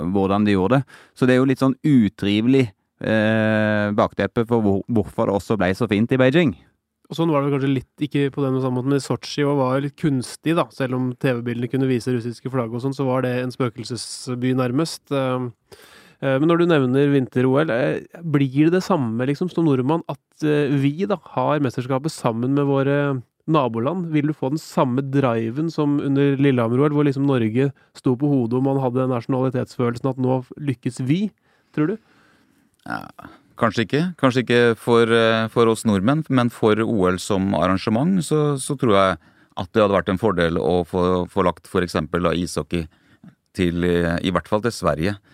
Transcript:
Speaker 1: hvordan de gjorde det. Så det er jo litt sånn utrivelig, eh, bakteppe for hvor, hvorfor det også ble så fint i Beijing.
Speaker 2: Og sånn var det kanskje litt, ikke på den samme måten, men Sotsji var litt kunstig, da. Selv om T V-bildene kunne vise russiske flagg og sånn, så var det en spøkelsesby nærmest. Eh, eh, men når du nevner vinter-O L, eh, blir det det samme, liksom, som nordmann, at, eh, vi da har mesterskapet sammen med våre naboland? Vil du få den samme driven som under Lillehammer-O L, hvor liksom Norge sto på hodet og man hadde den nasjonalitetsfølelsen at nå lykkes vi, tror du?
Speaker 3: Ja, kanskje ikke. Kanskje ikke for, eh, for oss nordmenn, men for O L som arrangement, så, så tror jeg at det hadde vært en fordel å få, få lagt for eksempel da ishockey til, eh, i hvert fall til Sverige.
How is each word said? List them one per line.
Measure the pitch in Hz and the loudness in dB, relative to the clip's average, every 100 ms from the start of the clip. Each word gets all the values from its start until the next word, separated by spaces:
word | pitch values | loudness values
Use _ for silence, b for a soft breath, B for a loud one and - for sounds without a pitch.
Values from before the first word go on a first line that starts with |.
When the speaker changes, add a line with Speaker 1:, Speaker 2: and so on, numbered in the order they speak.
| 87 101 | -2 0
Speaker 1:
hvordan | 95 101 104 | 0 2 2
de | 98 | 2
gjorde | 95 135 | 2 0
det. | - B B | -2 B B
Så | - 127 | -2 2
det | 127 | 4
er | |
jo | 135 | 2
litt | 131 | 2
sånn | 135 - 156 | 0 0 2
utrivelig, | 131 101 - 101 104 120 135 120 _ _ - - | 4 4 0 0 0 2 2 2 _ _ -8 -2
eh, | 110 107 110 110 107 107 107 104 | 0 2 0 0 0 0 0 -2
bakteppe | 104 98 - 98 120 110 | 0 -2 0 -2 -2 0
for | 117 107 | 0 2
hvor, | 98 - | 0 0
hvorfor | 113 95 - 110 | -2 -2 -2 -2
det | 98 | -2
også | - 107 | -2 0
ble | 92 95 | 0 0
så | 110 | 0
fint | 104 117 131 | 0 0 2
i | |
Beijing. | 131 151 151 - _ _ _ _ - | 4 4 0 -2 _ _ _ _ -14
Speaker 2:
Og | 165 | -4
sånn | 165 | 0
var | 143 143 | 0 0
det | |
kanskje | 139 135 131 | -2 0 -2
litt, | - - 147 | -4 -8 -4
ikke | 143 139 | -2 -2
på | 143 135 | -2 -2
den | 131 | -2
samme | 131 127 | -2 -2
måten, | 131 143 | 0 -2
men | |
Sotsji | - 123 - - 143 | -2 -6 -6 -4 0
var | 143 127 135 143 | 0 0 0 -4
litt | - | -4
kunstig, | 160 135 - - 151 165 | -2 -2 -4 -6 -2 -2
da. | 143 | -2
Selv | - 127 127 | -4 -4 -2
om | 127 | -4
T | 123 139 120 | -2 -2 -2
V-bildene | 120 117 123 | -4 -6 -4
kunne | 131 131 | -2 0
vise | 123 127 123 | 0 -2 -4
russiske | 117 113 131 | -4 -10 -6
flagg | 131 113 | -4 -4
og | 120 | -4
sånn, | 135 135 | -6 -4
så | 131 | -2
var | 131 127 | 0 -2
det | 123 | -2
en | 127 | -6
spøkelsesby | - 123 - 113 117 - - - 123 127 131 | -4 -4 -4 -10 -10 -10 -14 -10 -4 -2 0
nærmest. | 127 131 160 - - | 0 -2 -4 -8 -6
Eh, | 139 131 127 127 - _ B B B B B 139 | -4 -2 -4 -6 -12 _ B B B B B -2
eh, | 135 | 0
men | 160 | 2
når | 170 | 2
du | 170 | 4
nevner | 156 131 131 143 | 4 4 2 4
vinter-O | 143 123 123 131 135 | 2 0 0 2 2
L, | 160 | 0
eh, | 117 151 135 - 170 170 | 0 -2 -4 -8 -12 -2
blir | 143 135 139 156 | 0 0 2 2
det | 185 | 2
det | 180 | 0
samme, | 175 120 113 127 | 0 0 -2 -2
liksom, | 139 180 | -2 -2
som | - 165 | 0 2
nordmann, | 131 127 165 - | 2 2 -2 -4
at, | 147 _ - | -12 _ -6
eh, | 151 147 139 139 | -2 0 0 2
vi | 139 151 196 | 0 -2 -4
da | 196 - | -4 -4
har | - 131 151 | -2 0 0
mesterskapet | 131 131 127 131 160 | 0 -2 -4 -2 -4
sammen | - 127 113 127 | -4 -4 -2 0
med | 139 139 | 0 2
våre | 135 135 143 143 131 - _ - | 2 2 0 0 -4 -8 _ 0
naboland? | 160 123 113 127 185 165 | 0 2 -2 -2 -4 -2
Vil | 151 147 | 0 0
du | 151 | -2
få | 131 | -4
den | 156 | -4
samme | - - 139 127 | -4 0 0 0
driven | 139 139 135 113 113 131 165 | 0 0 0 0 -4 -4 -6
som | 156 147 143 | -2 0 0
under | 143 139 143 135 | 0 2 2 2
Lillehammer-O | 139 123 113 123 151 | 2 2 2 2 2
L, | 147 | 2
hvor | 147 | 0
liksom | 135 139 | 0 0
Norge | 131 110 117 139 b b - | 2 0 2 0 b b -6
sto | 135 123 | -2 0
på | 147 | 2
hodet | 139 113 127 | 0 0 0
og | 135 | 0
man | 139 | 0
hadde | 131 127 | 0 0
den | 131 123 | -2 -2
nasjonalitetsfølelsen | - 131 131 123 120 - 120 117 135 | -2 -2 0 -2 -6 -2 -4 -2 -4
at | 131 | -2
nå | 127 131 127 - | 0 0 -4 -10
lykkes | 143 123 131 - 127 | -8 -6 -8 -6 -2
vi, | 170 208 _ _ _ _ | 0 -2 _ _ _ _
tror | - 156 | -2 -2
du? | 220 b b b b b b b _ - | -2 b b b b b b b _ -12
Speaker 3:
Ja, | 57 50 - 50 B B - | -12 -12 -20 -20 B B -2
kanskje | 117 117 110 | 0 0 0
ikke. | 139 180 165 | 0 -2 0
Kanskje | 135 123 | 0 0
ikke | 117 120 120 110 | 2 4 4 2
for, | - 117 113 | 2 4 4
eh, | 117 113 113 110 | 4 4 2 0
for | 123 113 | 2 2
oss | 110 | 2
nordmenn, | 113 98 104 151 - | 2 2 2 0 0
men | 131 120 | 0 0
for | - 110 107 | 0 2 2
O | 110 113 90 | 0 0 0
L | 92 | 0
som | - 95 95 92 | -2 -2 0 0
arrangement, | 90 95 - 110 165 190 | 0 0 0 0 0 0
så, | 151 151 147 135 | 0 -2 -2 -4
så | - 139 | -6 -2
tror | 120 | 2
jeg | 98 95 82 b b b - | 4 2 0 b b b -12
at | 101 | -4
det | 113 | 2
hadde | 104 95 | 4 2
vært | 85 | 0
en | 92 | 0
fordel | 110 87 82 87 | 0 2 0 0
å | 69 90 85 | 0 0 0
få, | 92 90 92 87 | 0 0 0 -2
få | 98 | 0
lagt | 90 - - | 0 -2 -4
for | 95 | -4
eksempel | 90 92 78 87 | -2 -4 -4 -2
da | 87 82 | 0 -2
ishockey | 87 85 78 87 80 b b b - _ _ - | -4 -6 -6 -6 -6 b b b -20 _ _ -2
til, | 87 85 | -2 0
eh, | 87 87 85 85 | 0 0 0 -2
i | 92 | -2
hvert | 87 - | -2 -2
fall | 107 | -4
til | 117 | -4
Sverige. | - 85 73 92 101 b | -4 -4 -2 -4 -4 b